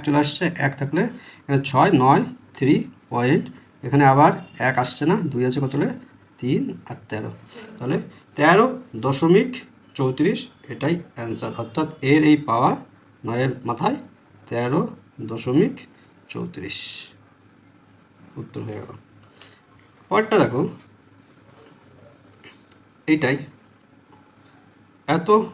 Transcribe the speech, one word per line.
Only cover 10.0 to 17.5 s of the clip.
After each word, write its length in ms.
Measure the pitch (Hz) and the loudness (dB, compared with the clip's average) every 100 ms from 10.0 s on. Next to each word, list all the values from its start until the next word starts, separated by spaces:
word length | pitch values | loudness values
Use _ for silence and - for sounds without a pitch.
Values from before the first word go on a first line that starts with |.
| 131 127 165 226 - _ - | -2 0 0 0 -6 _ -16
এটাই 220 | 113 135 170 - - | -6 -2 -4 -6 -10
অ্যান্সার। 360 | 117 113 117 113 | -8 -8 -8 -8
অর্থাৎ 260 | 110 - 151 - 135 | -6 -4 -4 -4 2
এর 100 | 156 151 | 4 6
এই 80 | 147 131 | 4 2
পাওয়ার 260 | 117 143 269 - _ _ _ 110 | 0 2 0 -8 _ _ _ -6
নয়ের 240 | 120 131 - 117 | -2 -2 -4 -6
মাথায় 280 | 113 233 285 - _ _ - - | -2 -2 -4 -8 _ _ -20 -8
তেরো 320 | 120 123 151 233 - - - 110 | -6 -2 -2 -2 -8 -20 -14 -12
দশমিক 440 | 113 - 135 247 - - _ _ _ - | -8 0 2 2 -2 -16 _ _ _ -16
চৌত্রিশ, 460 | - - - 92 - - - - - _ _ _ | -12 -12 -12 -10 -10 -10 -12 -16 -20 _ _ _